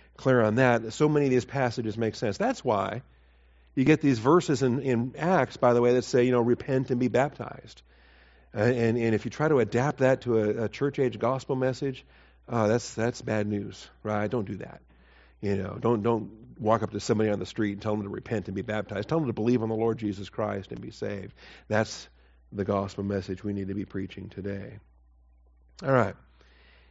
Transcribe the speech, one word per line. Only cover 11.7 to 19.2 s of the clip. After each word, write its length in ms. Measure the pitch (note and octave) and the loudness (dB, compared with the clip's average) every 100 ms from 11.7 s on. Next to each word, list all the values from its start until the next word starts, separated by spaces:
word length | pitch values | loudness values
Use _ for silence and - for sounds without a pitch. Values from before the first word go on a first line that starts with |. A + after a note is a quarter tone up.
| B2 C#3 B2+ - - _ _ - | -2 -6 -8 -16 -20 _ _ -4
uh, 200 | A#2 G#2+ | 0 2
that's, 260 | A#2 - | 2 -2
that's 280 | - A#2 - | -4 -4 -4
bad 260 | A#2 G#2+ G#2 | -4 -2 -2
news, 400 | G2+ G#2+ G#2 - _ | -4 -6 -12 -20 _
right? 260 | G#2+ G#2 G#2 | -4 -2 -2
Don't 160 | B2 G2 | -2 -4
do 120 | G2 | -8
that. 240 | - - _ _ _ _ _ _ | -12 -16 _ _ _ _ _ _
You 160 | G#2 G2 | -2 -2
know, 200 | G2 F#2+ | -2 -2
don't, 240 | A#2 A#2 | 0 2
don't 260 | A2+ A2+ G#2+ - - - | 2 0 -4 -14 -20 -4
walk 240 | G#2+ A2+ | 2 2
up 80 | G#2+ | 0
to 80 | G#2 | -4
somebody 300 | - G#2+ G#2+ | 0 2 2
on 100 | G2+ | 0
the 60 | - | -4
street 260 | - G#2+ | -2 -4
and 100 | G2+ | -2
tell 140 | A2 G#2+ | -4 -4
them 80 | |
to 40 | G2+ | -6
repent 380 | G#2 - A2 G2 | -10 -6 -6 -4
and 80 | |
be 80 | G2 | -8
baptized. 460 | A#2 G#2+ G2 G2+ A2 | -4 -6 -6 -8 -2
Tell 100 | |
them 80 | E3 | -2